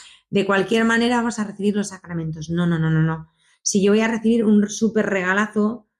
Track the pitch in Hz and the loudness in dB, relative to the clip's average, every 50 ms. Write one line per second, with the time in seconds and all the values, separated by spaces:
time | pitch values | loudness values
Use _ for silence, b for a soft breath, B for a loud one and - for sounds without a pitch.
0 | B B B B B _ - 202 196 196 202 196 190 190 226 226 226 226 226 226 | B B B B B _ -2 -2 0 0 0 0 0 0 0 0 2 2 2 2
1 | 233 240 247 240 226 240 214 - 214 196 196 - 190 208 196 208 202 202 190 185 | 2 2 2 0 0 -2 -2 -4 -6 -6 -6 -4 -2 -2 0 -2 -4 -6 -8 -14
2 | - 175 175 170 160 160 156 165 151 156 165 170 175 175 170 160 160 160 160 160 | -12 -10 -8 -6 -6 -6 -8 -8 -8 -6 -2 -2 0 0 0 0 0 2 2 2
3 | 160 160 160 160 160 b b b b b b b - - - 208 185 202 202 220 | 2 2 0 -4 -8 b b b b b b b -6 -2 0 2 2 4 4 2
4 | 220 226 233 220 226 220 233 233 226 208 214 208 202 208 - - 226 214 - 220 | 2 0 -2 0 0 2 2 2 4 4 4 4 4 2 -2 -2 -2 0 0 0
5 | 202 214 196 190 180 185 190 202 214 214 - 214 208 214 233 240 - _ _ _ | 0 0 -2 -2 0 0 0 0 -2 -2 -2 -2 -2 -2 -2 -6 -12 _ _ _